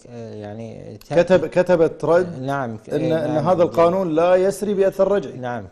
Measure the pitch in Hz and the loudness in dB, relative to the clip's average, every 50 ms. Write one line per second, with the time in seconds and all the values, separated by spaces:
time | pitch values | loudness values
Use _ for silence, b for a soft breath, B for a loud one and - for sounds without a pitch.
0 | _ - 120 117 113 107 107 107 104 104 104 110 113 110 110 95 92 110 113 104 | _ -18 -16 -16 -14 -14 -14 -14 -12 -12 -12 -12 -14 -14 -14 -16 -16 -16 -18 -18
1 | - - 143 165 175 - 190 175 156 156 - 175 180 175 180 160 165 156 - - | -10 0 2 2 4 4 4 2 2 0 0 0 2 2 4 4 4 2 0 -2
2 | - 143 165 175 180 175 165 139 131 135 139 139 131 117 110 107 - - - 151 | 0 2 2 2 2 0 -6 -8 -6 -6 -4 -4 -6 -6 -8 -12 -10 -6 -4 -2
3 | 160 160 160 160 151 151 151 156 147 170 185 160 175 160 - - 170 170 175 190 | 0 0 0 0 -2 -2 -2 0 2 2 2 2 2 2 4 4 4 4 4 0
4 | 190 170 151 156 170 180 185 185 185 196 190 - 208 202 202 185 190 190 185 - | -2 0 0 2 2 4 4 4 4 2 0 -2 -4 -4 0 2 2 0 2 2
5 | 190 190 202 202 147 120 - 139 123 123 120 113 101 92 | 2 2 2 0 -2 -4 -10 -10 -8 -8 -8 -8 -10 -12